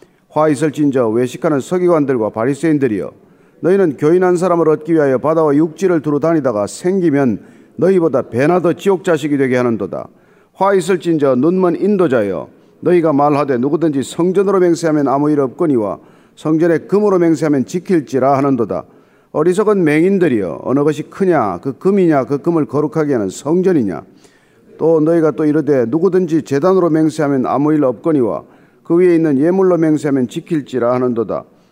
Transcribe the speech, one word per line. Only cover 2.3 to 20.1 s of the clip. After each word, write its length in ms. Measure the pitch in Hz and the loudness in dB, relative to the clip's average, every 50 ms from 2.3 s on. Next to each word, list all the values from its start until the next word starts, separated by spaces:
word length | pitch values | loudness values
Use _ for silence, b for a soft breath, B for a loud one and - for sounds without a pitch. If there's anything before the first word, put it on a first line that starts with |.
| - 110 113 131 143 139 - 165 151 143 131 127 104 95 76 - - - b b b b b b b b | -2 -2 -2 -2 -2 -2 -2 0 0 0 0 0 -2 -2 -6 -8 -12 -16 b b b b b b b b
너희는 360 | b 165 190 196 185 165 127 - | b 0 2 2 2 0 0 0
교인 260 | 147 151 170 185 185 | 0 2 2 2 2
한 140 | 180 180 170 | 2 0 0
사람을 320 | 180 185 175 170 160 156 | 0 0 0 2 2 2
얻기 240 | 156 151 - - 165 | 0 0 0 0 0
위하여 240 | 160 147 139 131 120 | 2 2 2 0 0
바다와 380 | - 147 165 165 160 151 139 | 0 0 0 2 2 2 2
육지를 480 | 147 160 175 151 - 190 180 175 165 - | 2 0 0 -2 -2 -2 0 0 0 0
두루 160 | 151 147 143 | -2 -2 -2
다니다가 480 | 143 165 170 156 135 131 110 104 104 98 | 0 0 0 0 0 0 -2 -2 -2 -4
생기면, 800 | - - - 180 190 196 170 165 135 143 139 123 101 87 B B B B B B B B | -6 -6 -4 -2 -2 0 0 0 2 2 2 0 0 -2 B B B B B B B B
너희보다 520 | 147 180 196 180 165 156 123 127 110 - | 0 2 2 2 2 0 0 -2 -4 -2
배나 300 | - 117 139 151 175 180 | -2 0 0 2 2 2
더 120 | 147 175 156 | 2 0 -2
지옥 300 | - - 196 190 175 - | -2 0 -2 -2 0 0
자식이 340 | 185 165 147 139 151 147 135 | 0 -2 0 0 -2 -2 0
되게 180 | 135 127 127 123 | 0 0 0 0
하는도다. 520 | 123 123 117 104 101 85 - 65 58 - b b b b b b b b b | 0 0 -2 -2 -4 -6 -8 -10 -12 -12 b b b b b b b b b
화 200 | - 190 196 202 | -2 0 2 2
있을진저, 640 | 190 160 170 196 160 160 170 165 151 143 139 127 | 0 0 0 -2 -2 -2 -2 -2 0 2 2 2
눈먼 400 | 123 135 165 185 185 185 175 160 | 2 2 2 2 2 0 0 0
인도자여, 720 | - 170 196 208 185 180 143 127 120 104 98 90 76 64 - b b b b b b | 0 0 0 0 2 2 2 2 0 0 -2 -4 -6 -8 -12 b b b b b b
너희가 340 | - 160 180 175 160 160 147 | -2 0 2 2 2 2 2
말하되, 460 | 139 143 147 147 143 147 143 135 117 | 2 2 2 2 0 0 0 -2 -2
누구든지 420 | 123 143 151 165 160 165 139 139 | -2 -2 -2 0 -2 -2 -2 -2
성전으로 580 | 120 - - - 170 185 185 190 196 196 196 190 | -4 -6 -4 -4 -2 0 0 0 0 0 2 2
맹세하면 480 | 180 175 170 - 165 160 151 151 143 131 | 2 2 2 0 0 0 0 0 0 0
아무 220 | 131 139 147 151 | 0 0 0 0
일 100 | 151 143 | 0 0
없거니와, 600 | 139 123 - - 175 160 135 117 104 98 87 - B B B B B B B | 0 -2 -2 -2 -2 0 0 0 -2 -2 -6 -8 B B B B B B B
성전에 440 | B - 156 160 156 170 175 165 151 | B -4 -2 0 0 2 2 0 0
금으로 400 | - - 185 208 208 208 190 180 | -2 -2 0 0 2 2 2 2
맹세하면 480 | 175 165 165 139 160 151 147 135 113 - | 2 2 0 0 0 0 0 0 -2 -2
지킬지라 680 | - 180 175 - 185 165 127 120 131 135 127 135 143 | -6 -6 -4 -2 -2 -2 0 -2 -2 0 2 2 2
하는도다. 500 | 131 143 139 135 117 113 98 98 80 - - b b b b b b b b b | 2 2 0 0 0 -2 -2 -4 -6 -8 -10 b b b b b b b b b
어리석은 500 | 143 156 175 180 190 214 208 214 196 175 | -2 0 0 0 0 0 0 2 2 2
맹인들이여, 800 | 147 147 156 165 190 | 2 2 2 2 2